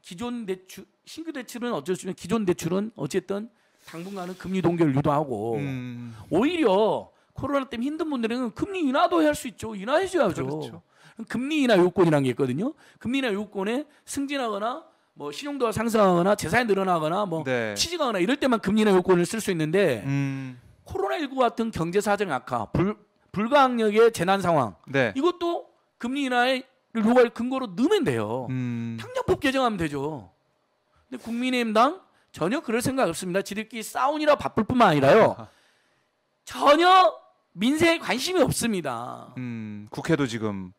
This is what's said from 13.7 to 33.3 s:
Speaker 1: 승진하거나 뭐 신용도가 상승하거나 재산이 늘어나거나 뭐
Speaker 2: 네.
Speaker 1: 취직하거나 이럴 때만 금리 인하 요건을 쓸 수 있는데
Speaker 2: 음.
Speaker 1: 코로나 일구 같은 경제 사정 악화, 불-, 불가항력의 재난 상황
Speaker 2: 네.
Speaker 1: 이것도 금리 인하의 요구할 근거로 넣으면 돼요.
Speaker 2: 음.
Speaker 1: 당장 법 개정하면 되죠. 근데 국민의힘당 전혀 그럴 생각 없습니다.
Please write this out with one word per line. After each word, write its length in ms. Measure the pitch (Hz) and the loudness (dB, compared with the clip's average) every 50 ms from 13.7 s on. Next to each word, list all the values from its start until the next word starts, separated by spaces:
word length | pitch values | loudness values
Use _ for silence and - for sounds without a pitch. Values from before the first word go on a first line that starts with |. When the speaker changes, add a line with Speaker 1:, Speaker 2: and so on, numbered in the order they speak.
| 233 269 302 _ _ _ _ | -4 -4 -6 _ _ _ _
Speaker 1:
승진하거나 800 | - - 285 277 269 285 277 254 226 208 196 208 233 254 320 320 _ _ _ _ _ _ | -12 -8 -8 -6 -4 -4 -4 -4 -4 -4 -4 -4 -6 -6 -8 -12 _ _ _ _ _ _
뭐 180 | - 143 143 | -12 -10 -10
신용도가 400 | - - 269 285 285 277 247 226 | -10 -8 -10 -8 -4 -2 0 0
상승하거나 640 | 202 226 220 233 208 226 208 190 180 170 175 196 208 | 0 0 0 2 4 6 6 6 6 4 4 2 2
재산이 320 | - - 156 180 233 254 | 2 0 0 0 0 2
늘어나거나 580 | 220 190 190 190 185 180 165 156 151 170 196 214 | 2 2 2 2 0 0 0 0 0 0 -2 -2
뭐 180 | 190 165 160 151 | -2 -4 -4 -2
Speaker 2:
네. 300 | 131 127 120 113 110 104 | -2 0 0 0 -2 -2
Speaker 1:
취직하거나 460 | 101 - 330 349 339 302 247 220 190 | -4 -4 -4 -2 -2 -2 -2 0 0
이럴 180 | 175 196 269 | 0 0 0
때만 220 | 294 - 269 240 214 | 0 2 0 0 0
금리 220 | - 190 202 220 | 0 0 2 4
인하 100 | 214 214 | 4 6
요건을 340 | 190 185 180 190 185 175 175 | 4 4 4 4 4 4 4
쓸 160 | 165 - 226 | 0 -2 -6
수 80 | - - | -4 -4
있는데 540 | 190 165 156 151 160 196 202 165 127 107 98 | -2 -2 -2 0 2 2 2 2 0 0 -2
Speaker 2:
음. 560 | 135 139 139 139 139 135 135 135 131 127 123 _ - - _ _ | -2 -2 -2 -2 -2 -4 -8 -10 -12 -16 -18 _ -20 -20 _ _
Speaker 1:
코로나 340 | - - 403 403 392 - | -10 -6 -4 -4 -4 -2
일구 180 | 370 302 247 269 | -4 -6 -6 0
같은 360 | 262 254 233 233 - 226 226 | 2 0 2 2 -2 -4 -4
경제 280 | - - 165 170 175 208 | -2 -4 -6 0 -2 -2
사정 320 | 202 214 202 202 208 185 | 0 0 0 0 0 -4
악화, 340 | 139 127 - - 131 117 104 | -4 -6 -4 -4 -4 -4 -4
불-, 300 | - - 143 175 202 208 - _ _ _ _ _ _ | -2 0 0 0 0 -2 -4 _ _ _ _ _ _
불가항력의 840 | - - 214 233 285 294 269 254 247 233 220 214 208 214 233 233 226 | -4 -4 -2 4 6 6 6 6 4 2 0 2 4 6 6 6 6
재난 280 | - 165 185 196 196 | 2 0 2 2 2
상황 340 | 185 175 170 151 127 107 87 _ _ | 2 2 2 2 2 0 -4 _ _
Speaker 2:
네. 240 | - 131 139 131 110 95 | -2 0 2 2 2 0
Speaker 1:
이것도 500 | 262 269 359 349 - 349 339 339 - - _ _ _ _ _ _ | 0 0 0 0 0 -4 -4 -4 -4 -8 _ _ _ _ _ _
금리 280 | _ - 240 262 285 285 | _ -8 -6 -4 -4 -2
인하의 380 | 254 254 247 240 254 269 254 262 _ _ _ _ _ _ | 0 2 2 2 2 0 -2 -4 _ _ _ _ _ _
요구할 320 | 226 208 220 247 254 240 233 | 0 2 4 6 6 6 4
근거로 380 | - - 233 247 269 269 262 220 175 | 2 -6 -6 -4 -4 -4 -4 -6 -4
넣으면 280 | 175 240 339 427 403 285 | -2 2 2 2 2 2
돼요. 440 | 170 127 113 107 104 113 131 127 113 | 2 0 0 -2 -2 -4 -6 -6 -4
Speaker 2:
음. 480 | 131 127 127 123 120 117 117 117 113 113 | -4 -4 -4 -4 -4 -6 -6 -6 -8 -10
Speaker 1:
당장 240 | 110 494 508 523 494 | -12 -10 -8 -6 -2
법 140 | - 370 349 | -2 -2 0
개정하면 380 | - 277 254 269 262 240 214 | 0 -2 0 2 0 0 0
되죠. 540 | 185 170 151 143 143 135 151 156 135 98 90 _ _ _ _ _ _ _ _ _ _ _ _ _ _ _ _ | -2 -4 -4 -4 -6 -6 -6 -8 -10 -14 -16 _ _ _ _ _ _ _ _ _ _ _ _ _ _ _ _
근데 140 | 254 247 - | -16 -14 -10
국민의힘당 800 | 233 226 233 247 254 254 247 240 226 208 214 233 277 359 381 _ _ _ _ _ _ | -8 -6 -4 -2 -2 0 0 0 2 4 4 4 4 2 -4 _ _ _ _ _ _
전혀 280 | _ - 156 180 240 294 | _ -4 -2 0 0 -2
그럴 220 | - - 220 240 | -2 -2 -2 -2
생각 260 | 240 - 262 269 240 175 | 0 -2 0 0 0 0
없습니다. 320 | 165 - 196 185 | 0 -4 -6 -4